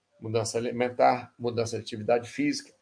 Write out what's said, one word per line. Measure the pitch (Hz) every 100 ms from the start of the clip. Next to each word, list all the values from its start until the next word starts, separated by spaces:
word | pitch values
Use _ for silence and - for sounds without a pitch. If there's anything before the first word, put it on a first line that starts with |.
| _ _
Mudança | 113 113 110 117
alimentar, | 120 120 123 123 131 127 123 -
mudança | 120 113 110 110
de |
atividade | - 110 107 120 117
física, | - 147 135 - _